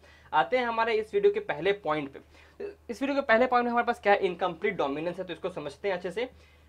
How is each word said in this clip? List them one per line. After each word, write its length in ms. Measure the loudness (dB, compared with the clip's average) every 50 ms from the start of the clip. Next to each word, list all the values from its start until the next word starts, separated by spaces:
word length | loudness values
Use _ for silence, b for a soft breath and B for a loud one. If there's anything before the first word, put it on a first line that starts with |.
| B B B B B B 2
आते 260 | 2 2 2 2 0
हैं 80 | 0
हमारे 280 | 0 0 0 0 0 0
इस 200 | 0 -2 -2 0
वीडियो 180 | 2 4 4 4
के 80 | 2
पहले 320 | 0 -4 -4 -2 0 0 0
पॉइंट 400 | 0 0 -2 -2 -2 -2 -6 -10
पे। 80 | -14 -20 B B B B B B -12 -12 -12 -12 -12 _ -12
इस 120 | -6 -4 -2
वीडियो 180 | 0 0 0
के 60 | 2
पहले 200 | 4 4 4 4
पॉइंट 180 | 4 4 2 2
में 60 | 2
हमारे 160 | 0 0 0
पास 140 | 0 -2 0
क्या 120 | 2 4 4
है? 60 | 4
इनकम्प्लीट 580 | 4 0 -2 -2 -2 -4 -2 -2 -2 -2 0
डोमिनेंस 420 | 0 -2 -2 -2 -2 -4 -4 -6 -6
है, 60 | -8
तो 80 | -10 -8
इसको 180 | -8 -8 -8
समझते 380 | -6 -8 -8 -10 -10 -6 -4 -4
हैं 80 | -4
अच्छे 140 | -4 -4 -6
से। 200 | -6 -6 -6 -6 b b b b b b b